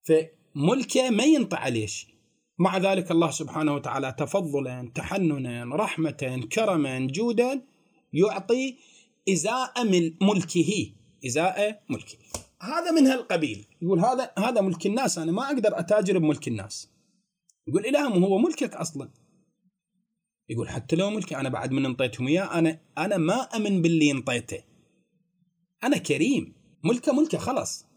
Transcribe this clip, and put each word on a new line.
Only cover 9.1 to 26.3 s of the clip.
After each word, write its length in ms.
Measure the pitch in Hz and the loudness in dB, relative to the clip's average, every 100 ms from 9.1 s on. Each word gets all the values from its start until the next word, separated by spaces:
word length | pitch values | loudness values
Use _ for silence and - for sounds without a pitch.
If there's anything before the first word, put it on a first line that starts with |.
| _ - | _ -2
إزاء 560 | 180 185 247 247 247 | 0 0 -4 -4 -2
من 320 | 226 180 165 160 | 2 2 2 2
ملكه، 680 | 196 202 - 175 151 208 104 - _ _ 131 | 2 2 0 0 0 0 -4 -10 _ _ -4
إزاء 560 | 131 180 185 208 214 - | 0 0 0 -2 -4 -8
ملكه. 280 | 139 - - _ - - _ | -10 -10 -20 _ -16 -16 _
هذا 300 | 190 320 349 | -6 -4 2
من 160 | 320 269 | 6 6
هالقبيل. 600 | 254 - 180 147 101 - _ | 4 -2 -2 -2 -6 -14 _
يقول: 160 | 170 170 | 0 2
"هذا، 340 | 220 254 247 - | 2 2 -4 -2
هذا 220 | 220 233 | 0 2
ملك 260 | 190 165 208 | 0 0 -2
الناس، 320 | 226 170 175 | 0 0 -2
أنا 140 | 160 | -2
ما 140 | 190 277 | -2 -2
أقدر 320 | 269 208 - | 2 2 0
أتاجر 400 | 170 214 190 190 | 2 2 4 2
بملك 300 | 156 147 - | 2 0 -4
الناس". 420 | 113 98 - - _ _ _ _ _ _ _ - | -6 -6 -14 -16 _ _ _ _ _ _ _ -4
يقول: 180 | 135 254 | -2 0
"إلهم 380 | 285 285 185 | 0 2 4
هو 140 | 190 196 | 4 4
ملكك 360 | 339 311 - | 2 0 -6
أصلا". 360 | - 170 139 127 _ _ _ _ _ _ _ _ _ _ _ _ _ - | -4 -8 -8 -14 _ _ _ _ _ _ _ _ _ _ _ _ _ -8
يقول: 200 | 117 - | -6 -4
"حتى 280 | 127 - 165 | -8 -2 0
لو 140 | 196 | 0
ملكي، 260 | 214 - 135 | -2 -6 -6
أنا 120 | 139 | -4
بعد 240 | 131 131 | -4 -2
من 140 | 135 131 | -2 -2
انطيتهم 420 | 120 127 - 127 | -2 -4 -2 0
إياه، 300 | 170 196 170 | 0 0 0
أنا، 220 | 160 160 _ - | 0 0 _ -6
أنا 180 | 180 196 | -2 0
ما 180 | 160 | 2
أمن 480 | 233 254 226 208 190 | 0 -2 -4 0 2
باللي 280 | 165 165 147 | 4 4 4
انطيته. 520 | 139 123 120 117 - _ _ _ _ _ _ _ _ _ _ _ _ | 2 -2 -4 -6 -12 _ _ _ _ _ _ _ _ _ _ _ _
أنا 140 | 247 240 | 0 0
كريم، 560 | - 139 208 | 0 2 2